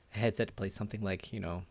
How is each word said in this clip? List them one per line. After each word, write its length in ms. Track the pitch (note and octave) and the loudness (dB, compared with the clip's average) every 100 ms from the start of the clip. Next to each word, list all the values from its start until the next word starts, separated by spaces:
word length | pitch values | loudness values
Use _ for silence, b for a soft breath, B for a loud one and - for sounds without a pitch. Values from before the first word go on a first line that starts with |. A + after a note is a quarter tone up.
| b G#2+ | b 2
a 20 | |
headset 280 | A2+ G#2 A2+ | 2 4 0
to 40 | |
play 140 | - G2 | 0 -4
something 320 | - G#2 G#2+ | -2 -4 -2
like, 300 | G2+ F#2 - | 0 -2 -2
you 60 | A2+ | -4
know, 240 | F2 F2 F2+ | -2 -4 -6